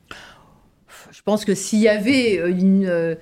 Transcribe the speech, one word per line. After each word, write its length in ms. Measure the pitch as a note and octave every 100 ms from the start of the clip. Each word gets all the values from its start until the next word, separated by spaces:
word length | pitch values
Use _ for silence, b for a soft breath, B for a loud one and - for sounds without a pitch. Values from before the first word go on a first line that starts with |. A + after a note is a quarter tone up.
| - B B B B B B _ _ B B
Je 100 | -
pense 220 | - G#3+ G#3+
que 100 | F#3+
s'il 240 | - G#3+
y 80 | G#3+
avait, 500 | G#3 G#3 C4+ A#3+ F3+
euh, 80 | F3
une, 360 | F#3 F#3+ F#3+ F#3
euh, 300 | E3+ E3 D#3+